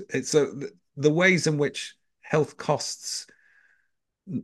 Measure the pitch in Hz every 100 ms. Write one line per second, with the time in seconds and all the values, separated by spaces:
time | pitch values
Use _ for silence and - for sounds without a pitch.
0 | - 131 131 156 139 135 139 - _ 143
1 | 151 160 185 180 160 147 139 - - -
2 | _ _ - 156 139 - - 147 - -
3 | - - - _ _ _ _ _ _ _
4 | _ _ - 135